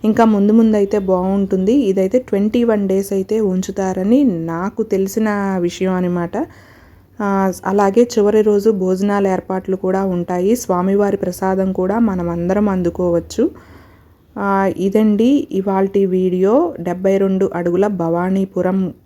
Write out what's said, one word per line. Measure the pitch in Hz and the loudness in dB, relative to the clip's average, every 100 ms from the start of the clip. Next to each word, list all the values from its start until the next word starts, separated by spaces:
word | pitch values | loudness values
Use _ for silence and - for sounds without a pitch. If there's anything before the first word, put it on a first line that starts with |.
ఇంకా | 214 220 | 2 4
ముందు | 226 208 202 | 4 4 4
ముందు | 220 220 214 | 4 4 2
అయితే | 202 208 | 2 0
బాగుంటుంది. | 190 185 185 196 196 190 190 | 0 0 0 0 0 0 2
ఇదైతే | 277 214 190 190 254 | 2 2 0 0 0
ట్వంటీ | 254 196 208 240 | 0 -2 0 0
వన్ | 233 214 196 | 2 0 0
డేస్ | 190 196 | -2 -2
అయితే | 196 190 220 | -4 -2 -2
ఉంచుతారని | 208 185 185 190 190 185 190 254 | 0 -2 -4 -4 -4 -2 2 4
నాకు | 277 170 165 165 190 - | 2 0 -4 -6 -6 -6
తెలిసిన | 214 190 190 220 220 208 196 190 | -2 -2 -2 -2 -2 -2 -2 -2
విషయం | 175 - 185 | -2 -2 -2
అనమాట. | 185 180 180 170 214 330 - - - - - _ - | 0 -2 -2 -4 -6 -8 -12 -20 -20 -20 -20 _ -8
ఆ, | 208 196 190 180 185 | -2 0 -2 -2 -2
అలాగే | 202 196 202 240 226 | 0 2 4 2 2
చివరి | 202 214 | 2 4
రోజు | 214 208 208 | 2 2 -2
భోజనాల | 208 185 185 202 202 196 | -4 -2 0 0 0 0
ఏర్పాట్లు | 185 - 190 190 185 | -2 -2 -6 -4 -4
కూడా | 185 190 | -2 -2
ఉంటాయి. | 196 175 170 180 190 247 | -2 -2 -2 -2 0 0
స్వామివారి | - 180 190 196 202 202 | 0 -2 0 0 0 0
ప్రసాదం | 185 180 190 190 190 | -4 -4 -2 0 -2
కూడా | 185 185 220 | -2 -2 0
మనం | 226 185 170 | 0 0 -4
అందరం | 170 175 196 208 | -4 -2 0 0
అందుకోవచ్చు. | 185 170 - 175 170 165 - 285 - - - - - _ _ _ - | 0 -2 -2 0 -2 -2 -2 -2 -2 -20 -20 -20 -20 _ _ _ -6
ఆ, | 196 196 196 - | -2 0 0 -2
ఇదండి | 196 214 220 208 233 285 - | 0 2 2 4 4 2 0
ఇవాల్టి | 190 196 190 196 196 196 | -4 -2 0 0 0 0
వీడియో. | 185 185 180 190 247 349 - | 2 0 2 2 2 0 -4
డెబ్బై | 175 175 190 196 | -6 -2 0 2
రెండు | 196 190 190 | 2 0 -2
అడుగుల | 170 175 175 202 | -2 -2 0 0
భవానీపురం | 190 165 170 185 190 190 185 180 190 180 - | 0 -2 0 0 0 -2 -2 0 0 -2 -8